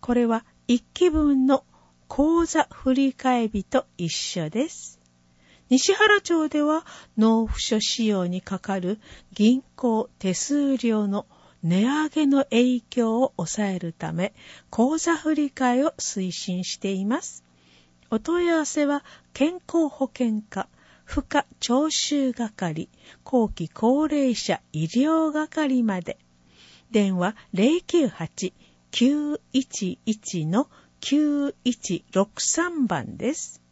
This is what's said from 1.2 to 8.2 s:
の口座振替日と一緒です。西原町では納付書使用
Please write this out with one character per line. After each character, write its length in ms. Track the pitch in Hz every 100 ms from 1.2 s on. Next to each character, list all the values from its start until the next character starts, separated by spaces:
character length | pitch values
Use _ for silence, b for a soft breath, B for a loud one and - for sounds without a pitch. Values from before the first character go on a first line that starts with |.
| 294 277 262
の 180 | 269 - b b b _
口 380 | - 294 330 330
座 220 | 320 285
振 220 | - -
替 580 | 262 269 - 262 247 226
日 140 | 214
と 220 | 190 233 - _
一 120 | 170
緒 380 | - - - 160
で 200 | 185 302
す。 320 | - - - _ _ _ b b b b
西 240 | 262 -
原 260 | 381 415 415
町 280 | - 339 311
で 140 | 302
は 240 | 294 311 - B B -
納 300 | 220 226 220
付 120 | -
書 220 | - 214
使 260 | 214 - 220
用 200 | 202